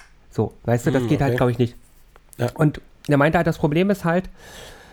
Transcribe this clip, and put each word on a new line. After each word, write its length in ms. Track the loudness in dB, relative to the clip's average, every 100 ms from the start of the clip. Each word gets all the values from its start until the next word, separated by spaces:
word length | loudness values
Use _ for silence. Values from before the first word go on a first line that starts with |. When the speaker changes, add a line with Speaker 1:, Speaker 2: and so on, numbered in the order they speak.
| -16 -20 -8
Speaker 1:
So, 220 | -4 -4 -4
weißt 220 | -2 0 0
du, 40 |
das 120 | 0
Speaker 2:
Hm, 60 | 0
Speaker 1:
geht 120 | 0
halt, 100 | 0
Speaker 2:
okay. 60 | 2
Speaker 1:
glaub 120 | 0
ich, 100 | 2
nicht. 180 | -2 -2 -20 _ _ -20 _ -6
Speaker 2:
Ja. 100 | -6
Speaker 1:
Und 260 | 0 0 0 -10 _ -2
er 100 | 2
meinte 200 | 4 2
halt, 80 | 0
das 100 | -2
Problem 320 | -2 0 0
ist 160 | -2
halt, 240 | -2 -2 -4 -14 -20 -20 -20 -20 -20